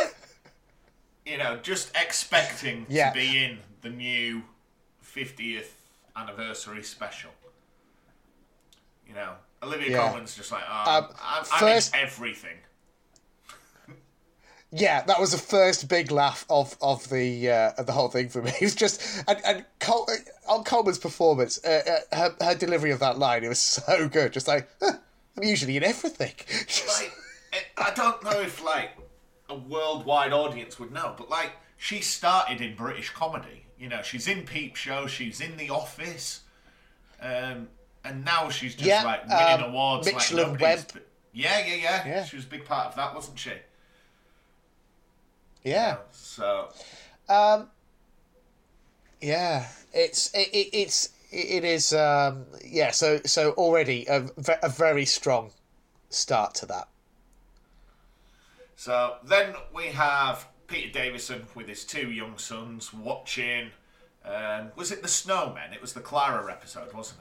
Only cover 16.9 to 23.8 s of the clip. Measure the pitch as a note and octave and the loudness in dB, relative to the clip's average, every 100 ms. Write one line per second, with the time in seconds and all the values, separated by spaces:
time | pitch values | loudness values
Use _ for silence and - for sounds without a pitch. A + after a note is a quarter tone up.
16.9 | B2+ B2+ C3 B2 A#2+ B2 A#2 A2 - B2+ | 0 0 0 0 0 2 4 4 2 -2
17.9 | C3 B2 B2 B2 B2 A#2 C3 G3+ - G#3 | 0 2 0 -2 -4 -4 0 0 2 0
18.9 | - - G3+ D#3+ G3+ - G3 - - - | 0 -6 -6 0 0 2 -2 -4 -6 0
19.9 | A#3 A3+ A3+ - - - A3 G#3+ A#3 G#3 | 0 0 -6 -8 -10 0 0 4 4 4
20.9 | F3+ E3 - E3 C#3 A#2+ - E3 D#3 D3+ | 0 -4 4 6 6 2 0 2 2 4
21.9 | D#3+ - D#3 E3+ E3+ E3+ F3+ F3 E3+ D3+ | 0 0 2 2 2 0 2 2 2 2
22.9 | C3 C3+ B2 C3+ A#2 A#2 B2 - - | 2 2 4 2 2 0 0 2 0